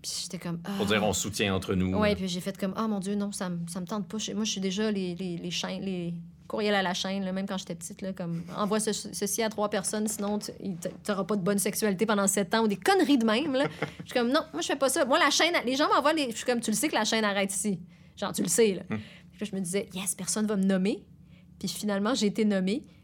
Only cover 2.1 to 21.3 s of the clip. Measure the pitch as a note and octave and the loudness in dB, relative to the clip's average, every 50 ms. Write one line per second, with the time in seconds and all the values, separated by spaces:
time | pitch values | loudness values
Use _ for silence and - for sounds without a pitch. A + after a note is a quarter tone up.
2.1 | G#3 F#3+ F#3+ F#3 E3+ F3+ E3+ G3 F#3+ - G3+ F#3+ F#3+ - A3+ A3 G#3 G3 F3+ G3 | 2 0 -2 -4 -6 -6 -6 -6 -6 -4 -4 -4 -4 -2 -2 -2 -2 -4 -4 -4
3.1 | G#3 G#3 G3+ G3+ G3+ - G3 F3+ F3 E3+ E3+ E3+ E3+ G3 F3+ - A3+ G#3+ F#3+ E3 | -4 -4 -4 -4 -6 -6 -6 -4 -4 -6 -6 -6 -8 -8 -8 -6 -6 -6 -6 -6
4.1 | - A3 G#3 G3 G3+ G3+ A3 G#3+ - G3 F#3+ F#3+ F3+ G3+ A3 A3 G#3 G3 F#3 F3+ | -6 -8 -6 -6 -4 -4 -4 -2 -2 -2 -2 -2 -2 0 0 0 0 -2 -2 -4
5.1 | F3 F3 F#3+ F3+ E3+ E3+ F3 F3 E3 - - F#3 F#3+ F#3 F#3+ G3 F#3 F3+ E3+ E3+ | -4 -6 -6 -6 -6 -6 -6 -6 -4 -4 -4 -4 -4 -6 -4 -4 -4 -4 -4 -4
6.1 | F3 E3+ E3+ - - - - - - A3 G#3+ G#3 G3+ G3 F#3+ F3 F#3 - - F#3+ | -6 -8 -10 -14 -18 -20 -12 -8 -4 0 2 2 4 4 4 2 0 -2 -2 -2
7.1 | G3 G3 F#3+ F#3 F#3 F#3+ G3 G3 G3 F#3+ - - F3 E3+ - - G#3+ - G3+ F#3+ | -2 -2 -2 -2 -2 -2 -4 -4 -4 -6 -6 -8 -10 -10 -10 -12 -12 -10 -8 -8
8.1 | F#3+ F#3+ F#3 E3+ E3+ E3 E3+ E3+ F3+ F#3 G#3+ F#3+ G#3+ A3 G#3+ A3 G3+ - - G#3 | -6 -6 -6 -4 -4 -6 -6 -6 -4 -2 0 2 2 2 2 0 -2 -2 -4 -8
9.1 | - - G#3 G3 - - A3+ A3 A3 - G#3 G#3 A3 G3 F#3+ - - G#3+ G#3+ A3 | -6 -4 -2 -2 0 0 0 0 0 0 0 0 0 0 -2 -2 -2 -2 0 -2
10.1 | - - G3+ G#3 G#3+ G#3 - - - - - G3 F3+ E3 - F3+ - - - - | -2 -2 -2 -2 -2 -2 -4 -6 -10 -8 -6 -6 -6 -4 -6 -8 -8 -6 -4 -2
11.1 | G#3 G3 F#3+ - G#3+ G#3 E3+ G3 G3+ G3 - G#3 F#3 - A3 G#3+ G3 E3+ A3 G#3+ | -2 0 0 0 0 0 2 2 2 2 2 0 0 0 0 0 2 2 2 2
12.1 | G#3+ G3+ G3 F#3+ - G#3 G3 - - A3+ A3+ A3 G3+ - - F#4 G4+ F#4 D#4+ A3 | 4 4 4 4 4 2 2 2 4 4 4 4 2 2 2 4 4 6 6 6
13.1 | C#4+ B3 A3+ A3 G#3+ A#3 D4+ D4 C4 B3+ C#4+ - - - - - - - - - | 6 6 6 4 4 2 2 2 2 2 0 0 -2 -4 -8 -8 -8 -10 -8 -4
14.1 | - B3+ A#3+ A#3+ C4+ D#4+ D4+ - - D#4+ E4+ - D#4+ C#4 C4+ C4 - E4+ D4 A3+ | 0 0 2 2 2 2 0 -2 -4 -4 -2 -2 0 2 2 2 2 2 2 4
15.1 | C#4 E4+ E4 C#4 C#4+ - D#4+ E4 F4 D4 G#3+ A#3 C4 C4+ D4+ F4+ A4 E4 C4 D4 | 4 6 6 6 6 4 4 4 4 2 2 2 2 2 4 4 4 4 4 4
16.1 | D#4+ D#4+ C#4 A#3+ A3 - - - B3 A#3+ A3 - G#3+ - - D4+ - A#3+ G#3+ G#3+ | 4 2 2 -2 -2 -2 -2 0 0 0 0 0 0 2 2 2 2 2 2 2
17.1 | A#3 A3 G#3+ G#3 G3 G3+ G3 G3 G3 - - G#3+ F#3+ - - - - - - - | 2 2 2 2 2 2 0 0 0 -2 -2 -2 -2 -2 -6 -12 -20 -20 -20 -20
18.1 | - - - F#3+ - - G3+ F#3 - - A3+ G#3 F#3+ - - - A3 G#3+ - - | -10 -6 -6 -4 -2 -2 -2 2 4 6 6 4 4 0 -4 -6 -6 -6 -6 -8
19.1 | - - - - - - G#3 G3+ - F#3+ F#3+ E3 F3+ G3+ - - - F#3 G3+ F#3+ | -16 -20 -20 -20 -12 -10 -8 -6 -4 -4 -4 -2 -2 -2 -4 -4 -6 -8 -6 -6
20.1 | - - F#3 - - G#3+ G#3+ G#3 A3 G3 F#3+ G3 G3 F#3 F#3 G3+ C#4+ G4+ - - | -6 -6 -6 -4 -2 0 0 0 2 2 4 4 4 4 2 2 0 -2 -6 -12
21.1 | - - - - | -20 -20 -20 -20